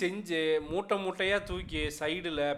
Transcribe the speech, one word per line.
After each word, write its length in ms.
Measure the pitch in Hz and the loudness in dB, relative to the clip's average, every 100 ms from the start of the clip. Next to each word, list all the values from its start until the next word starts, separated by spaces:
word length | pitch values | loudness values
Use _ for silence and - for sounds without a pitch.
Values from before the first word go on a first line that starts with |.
செஞ்சு 680 | 180 196 196 165 156 156 151 | 0 -2 -2 0 2 2 2
மூட்டை 380 | 170 196 202 190 | -2 0 0 0
மூட்டையா 360 | 185 190 202 | 0 2 2
தூக்கி 440 | 202 185 175 156 151 147 | 0 -6 -4 -2 -2 0
சைடுல, 580 | 156 175 170 151 143 | -2 0 -2 0 0